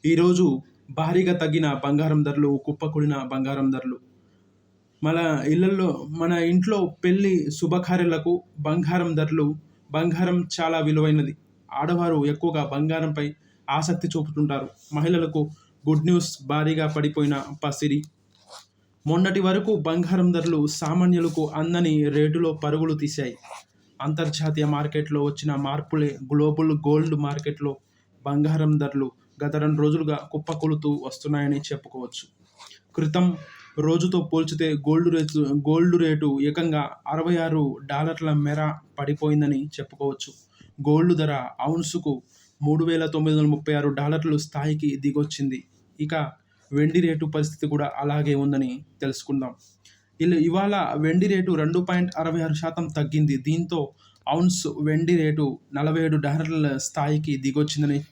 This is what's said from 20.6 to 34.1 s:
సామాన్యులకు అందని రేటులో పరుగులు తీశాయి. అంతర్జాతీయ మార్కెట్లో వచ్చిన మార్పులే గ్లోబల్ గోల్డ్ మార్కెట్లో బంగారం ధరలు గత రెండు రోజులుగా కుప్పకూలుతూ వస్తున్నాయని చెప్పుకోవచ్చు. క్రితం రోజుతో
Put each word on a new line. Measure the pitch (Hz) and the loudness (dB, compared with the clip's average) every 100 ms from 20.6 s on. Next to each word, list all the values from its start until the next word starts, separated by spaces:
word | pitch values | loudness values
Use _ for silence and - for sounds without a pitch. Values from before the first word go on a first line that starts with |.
| 147 | 0
సామాన్యులకు | - 156 165 180 175 165 156 151 | -2 -2 2 4 4 2 -2 -4
అందని | 156 165 175 175 151 147 | -2 -2 0 2 2 2
రేటులో | 143 151 160 165 | 2 2 2 0
పరుగులు | 151 151 156 160 | 0 -2 0 0
తీశాయి. | 151 147 - 127 120 - - - _ _ _ | -2 -4 -4 -8 -10 -18 -20 -20 _ _ _
అంతర్జాతీయ | 139 151 156 147 156 151 | -6 -2 -4 -2 -4 0
మార్కెట్లో | 147 147 151 151 151 147 | 0 0 -2 -4 -2 -2
వచ్చిన | 143 143 147 | -2 -2 -4
మార్పులే | 139 139 143 151 156 147 139 | -2 -2 -4 -4 0 0 -2
గ్లోబల్ | 131 147 151 151 160 | -2 2 2 2 0
గోల్డ్ | 151 147 151 156 | 2 2 2 2
మార్కెట్లో | 151 143 147 147 151 143 139 _ _ _ _ 139 | 0 -2 -4 -6 -6 -6 -6 _ _ _ _ -2
బంగారం | 143 151 156 156 151 | 0 2 2 2 2
ధరలు | 143 139 131 _ _ - | 0 -2 -4 _ _ -8
గత | 143 151 | -4 0
రెండు | 151 147 | 0 2
రోజులుగా | 151 160 156 143 - | 2 2 0 -4 -6
కుప్పకూలుతూ | 151 151 156 156 151 151 147 131 | -8 -6 -2 0 0 -2 -4 -6
వస్తున్నాయని | - 147 147 143 143 | -10 -4 -2 0 -2
చెప్పుకోవచ్చు. | 147 139 - 131 123 - - _ _ _ - - _ | -4 -10 -10 -14 -12 -14 -18 _ _ _ -20 -20 _
క్రితం | - 156 175 180 170 - - - - | -2 0 2 2 0 -10 -20 -12 -2
రోజుతో | 151 165 180 | 2 2 2